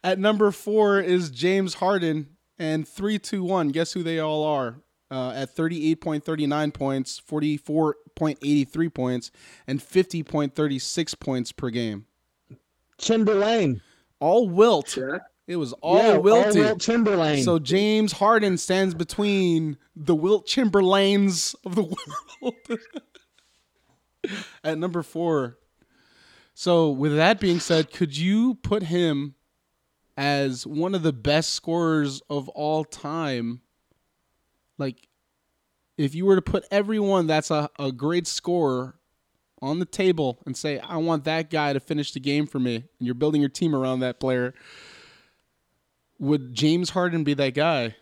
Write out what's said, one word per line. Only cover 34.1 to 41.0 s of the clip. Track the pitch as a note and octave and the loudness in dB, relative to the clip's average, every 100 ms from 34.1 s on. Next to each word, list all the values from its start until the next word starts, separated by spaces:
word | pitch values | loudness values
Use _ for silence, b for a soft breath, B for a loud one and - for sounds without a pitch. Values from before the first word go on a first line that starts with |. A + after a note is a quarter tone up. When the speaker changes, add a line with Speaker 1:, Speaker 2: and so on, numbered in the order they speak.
| _ _ _ _ _ _ - | _ _ _ _ _ _ -8
Speaker 1:
Like, | C#3 B2 _ _ _ _ _ _ _ _ _ - | -8 -8 _ _ _ _ _ _ _ _ _ -4
if | C#3 D#3 | -4 0
you | F#3+ | 4
were | F#3+ | 4
to | |
put | - G3+ - | 2 -4 0
everyone | G3+ G3+ G#3+ G3+ G3 D#3 | -2 0 0 2 2 2
that's | D#3 - | 0 0
a, | D3+ D3 - | -2 -2 -6
a | C#3 | -8
great | B2 C#3+ F3 E3 | -4 -2 -2 -4
scorer | - - F3 D3 B2+ B2+ _ _ _ _ _ _ _ | -8 -4 0 0 0 -6 _ _ _ _ _ _ _
on | C3+ D#3+ | -6 -4
the | F3+ | -4
table | - F#3+ E3 C3+ A#2+ - | 0 2 2 -2 -4 -10
and | B2+ | -8
say, | D3+ C#3 | -6 -6
"I | - | -6
want | E3 | -4